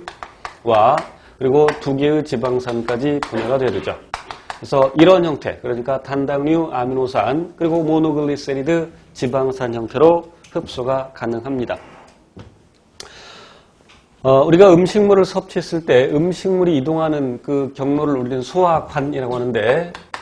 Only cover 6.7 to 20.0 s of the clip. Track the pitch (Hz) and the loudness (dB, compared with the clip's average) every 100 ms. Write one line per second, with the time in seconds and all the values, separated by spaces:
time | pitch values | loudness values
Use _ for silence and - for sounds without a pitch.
6.7 | 127 127 131 127 120 107 147 175 - 165 | -4 -4 -2 -2 0 0 -2 -4 -4 -2
7.7 | 165 156 156 156 147 147 143 - 135 135 | 0 0 2 2 0 -2 -4 -6 -6 -2
8.7 | 165 165 - _ - 131 131 131 131 123 | -2 -2 -12 _ -6 -2 0 -2 -4 -6
9.7 | 117 113 127 160 170 165 - - 170 120 | -6 -4 4 4 4 -2 -20 -10 -10 -10
10.7 | - 123 135 135 - 117 117 131 131 117 | -8 -4 -4 -6 -8 -6 -6 -6 -6 -6
11.7 | 90 - - - _ _ - - _ _ | -8 -12 -20 -20 _ _ -20 -20 _ _
12.7 | _ _ - - - - - - - _ | _ _ -20 -20 -20 -20 -20 -20 -20 _
13.7 | _ _ - _ _ 131 135 156 170 196 | _ _ -20 _ _ 4 4 6 8 8
14.7 | 170 180 208 202 196 185 190 - 180 165 | 8 4 2 4 4 2 -2 -6 -8 -6
15.7 | 165 160 127 147 147 175 170 196 185 175 | -6 2 2 4 0 0 -2 -2 0 2
16.7 | 147 135 160 160 151 135 120 - 139 135 | 0 -2 -2 -2 -2 -4 -6 -4 -4 -4
17.7 | - 139 147 151 131 123 131 120 180 180 | -6 -4 -2 -2 -4 -4 -6 -4 0 2
18.7 | 160 - 151 143 143 123 123 123 113 107 | 2 -2 -6 -6 -6 -6 -4 -4 -2 0
19.7 | 151 175 - | 0 -2 -12